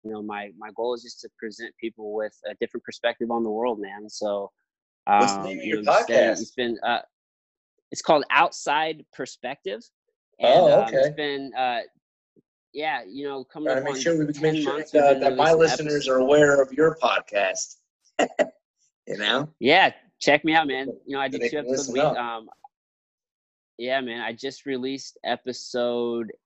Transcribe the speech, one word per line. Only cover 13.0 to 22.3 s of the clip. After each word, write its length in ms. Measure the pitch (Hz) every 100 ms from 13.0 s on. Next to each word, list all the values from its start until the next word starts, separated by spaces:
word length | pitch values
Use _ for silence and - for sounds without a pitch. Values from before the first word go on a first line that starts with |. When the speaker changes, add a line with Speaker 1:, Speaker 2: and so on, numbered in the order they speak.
| 98
Speaker 1:
you 180 | 131 143
know, 160 | 139
coming 240 | 127 147 147
Speaker 2:
Gotta 120 | 131
Speaker 1:
up 40 |
Speaker 2:
make 100 | 139
Speaker 1:
on 60 | 135
Speaker 2:
sure 160 | 170 165
we 80 |
make 100 | 147
Speaker 1:
ten 200 | 143 156 156
Speaker 2:
sure 120 | 147
Speaker 1:
months, 180 | 151 151
Speaker 2:
that, 200 | 156 139
Speaker 1:
we've 100 | 135
been 80 | 135
Speaker 2:
that 60 | 127
my 140 | 151
Speaker 1:
releasing 60 | 160
Speaker 2:
listeners 340 | 160 147 151
Speaker 1:
episodes. 140 | 147 131
Speaker 2:
are 80 | 131
aware 440 | 131 147 147 143
of 120 | 131
your 240 | 131 160 156
podcast. 760 | 123 98 - 101 95 92 - - _ _ _ -
<laughs> 80 | - - - _ _ _ _ _ -
You 100 | 98
know? 360 | 104 123 151 _
Speaker 1:
Yeah, 320 | 123 175 156 - _ _
check 240 | - 147
me 120 | 160
out, 100 | 160
man. 220 | 147 135 135 -
You 100 | -
know, 60 | 139
I 60 | 135
Speaker 2:
So 60 |
Speaker 1:
do 40 | 131
Speaker 2:
they 120 | 120
Speaker 1:
two 80 | 117
Speaker 2:
can 80 |
Speaker 1:
episodes 240 | 120 139 135
a 20 |
Speaker 2:
listen 20 |
Speaker 1:
week. 100 | 123
Speaker 2:
up. 140 | 151 120
Speaker 1:
Um, 320 | 120